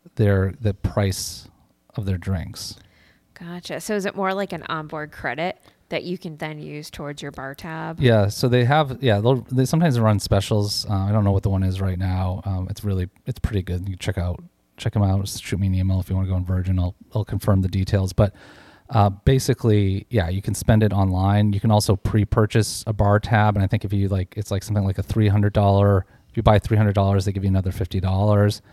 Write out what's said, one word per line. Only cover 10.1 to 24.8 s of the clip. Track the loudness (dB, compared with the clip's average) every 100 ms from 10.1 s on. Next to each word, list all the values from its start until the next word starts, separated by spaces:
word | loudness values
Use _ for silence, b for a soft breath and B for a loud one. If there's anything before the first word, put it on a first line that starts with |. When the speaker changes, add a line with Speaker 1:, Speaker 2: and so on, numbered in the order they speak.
| 2
Speaker 1:
specials. | 2 0 0 0 0 -4 -4
Uh, |
I | -2 0
don't | 2
know | 2
what | 2
the | 2
one | 2
is | 2 0
right | -2 -2
now. | -2 0 -2 -4 -4
Um, | -4 -4
it's | -4
really, | -2 -2 -4 _ -10
it's | -6
pretty | -2 -4
good. | -4 -6 -6
You | -6
check | -6 -4
out, | -4 -6 -10 _ _ _
check | -4 0
'em |
out. | 2 2
Just | -2 -8
shoot | -6 -2
me | 0
an | 0
email | 0 0
if | -2
you | -4
wanna | -2
go |
on | -2 -2
Virgin. | -2 0 0
I'll, | -2 -4 -10
I'll | -6 -4
confirm | -4 2 2
the | 2
details. | 0 0 0 0
But, | 0 0 B B B B B B
uh, | 2 2
basically, | 2 2 2 2 0 2 2 2 -2 -2
yeah, | -2 0
you | -2
can | -4 -4
spend | 2 4
it | 4
online. | 2 0 2 2 4 2
You | 0
can | 2
also | 2 2 -2
pre-purchase | 0 0 2 2 2 2 0 -4 -6
a |
bar | 0 4 4
tab. | 4 2 4 2
And |
I | 0
think | 0
if | -2
you, | -2 0
like, | -2 -4 -8
it's, | -6
like, | -6
something | -2 -2